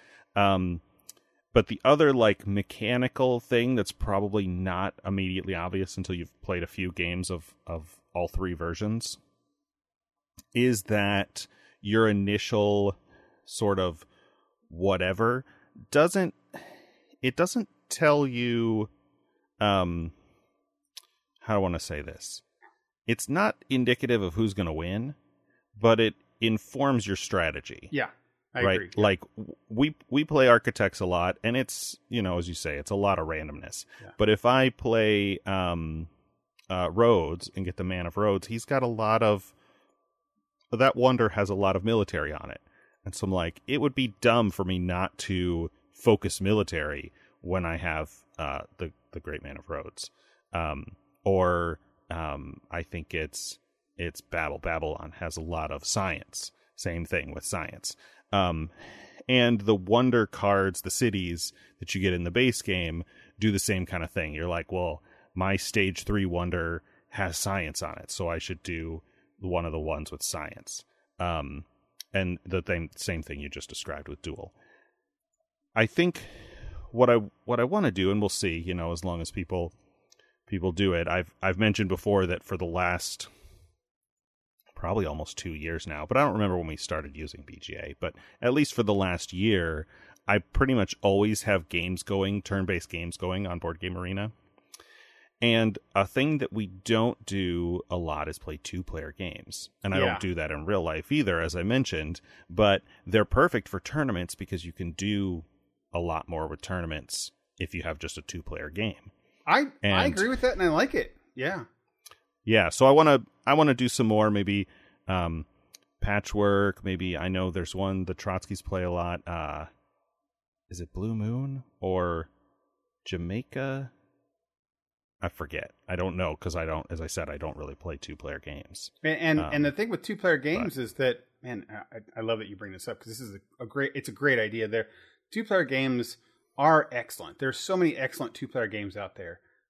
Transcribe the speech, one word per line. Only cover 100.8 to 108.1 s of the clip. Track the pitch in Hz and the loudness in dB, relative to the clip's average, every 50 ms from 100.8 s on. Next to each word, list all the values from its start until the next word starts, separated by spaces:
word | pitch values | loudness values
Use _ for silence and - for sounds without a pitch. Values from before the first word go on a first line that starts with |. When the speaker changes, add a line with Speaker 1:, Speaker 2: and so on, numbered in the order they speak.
Speaker 1:
life | 82 82 80 80 - - | 0 0 -4 -4 -2 0
either, | 143 151 127 98 85 82 | 0 2 2 2 2 2
as | 82 78 80 | 0 -2 -2
I | 87 | -2
mentioned, | 87 104 123 135 135 - - 78 78 78 82 - _ - - - - - | 0 0 2 0 0 0 -2 -4 -4 -6 -8 -10 _ -20 -20 -20 -20 -4
but | 85 95 107 101 98 - - _ - - - | 2 4 6 6 6 4 0 _ -20 -20 -4
they're | 87 101 107 104 | 2 4 4 4
perfect | - - 127 160 175 - 110 - - | 4 4 4 4 4 4 0 -4 -4
for | - 92 | -8 -8
tournaments | - - 131 151 143 131 101 87 90 - - | -8 -6 -4 -2 -2 0 -2 -2 -4 -6 -8
because | - 98 - 98 85 82 | -10 -10 -8 -8 -8 -8
you | 85 | -10
can | - - 90 87 | -10 -8 -8 -8
do | 80 - 98 104 104 101 98 92 87 82 80 _ _ _ _ _ _ _ _ _ - | -6 -4 -2 -2 0 0 -2 -2 -4 -6 -8 _ _ _ _ _ _ _ _ _ -4
a | 85 | -4
lot | 85 85 80 80 - - | -2 -2 -4 -4 -6 -6
more | 82 78 80 | -6 -6 -6
with | 76 78 - | -6 -8 -10
tournaments | - - 92 90 85 80 78 76 64 - - - - - _ _ _ _ _ - | -8 -6 -6 -4 -4 -4 -6 -8 -10 -10 -10 -10 -10 -10 _ _ _ _ _ -10
if | 90 - - | -8 -8 -6
you | 82 78 | -8 -6
have | 82 78 73 | -6 -8 -8
just | 80 80 | -8 -12